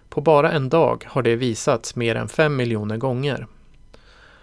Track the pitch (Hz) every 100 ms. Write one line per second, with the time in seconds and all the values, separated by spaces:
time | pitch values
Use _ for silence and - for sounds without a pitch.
0 | _ - 147 147 160 165 131 165 131 117
1 | - 139 120 117 127 110 - 120 - 123
2 | 117 117 110 - 151 139 120 110 104 110
3 | 135 123 143 123 - - - - - -
4 | - - - -